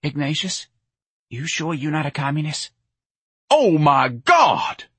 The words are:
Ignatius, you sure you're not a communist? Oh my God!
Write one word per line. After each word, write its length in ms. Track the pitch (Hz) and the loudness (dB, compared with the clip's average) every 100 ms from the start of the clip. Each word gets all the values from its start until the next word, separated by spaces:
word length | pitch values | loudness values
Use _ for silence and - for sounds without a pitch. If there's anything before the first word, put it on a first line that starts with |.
Ignatius, 640 | 151 135 143 156 190 - - _ _ _ _ _ _ | -6 -4 -4 -4 -6 -8 -12 _ _ _ _ _ _
you 160 | 117 | -12
sure 280 | 156 - 156 | -8 -6 -4
you're 180 | 160 147 | -4 -4
not 140 | 156 | -4
a 60 | 143 | -4
communist? 600 | - 139 147 151 147 - _ _ _ _ _ _ _ _ | -4 -4 -2 -4 -6 -12 _ _ _ _ _ _ _ _
Oh 280 | 302 247 160 | 4 4 4
my 300 | 151 139 131 | 4 4 2
God! 760 | 120 - 339 240 110 - - - | -2 2 4 6 2 -4 -8 -16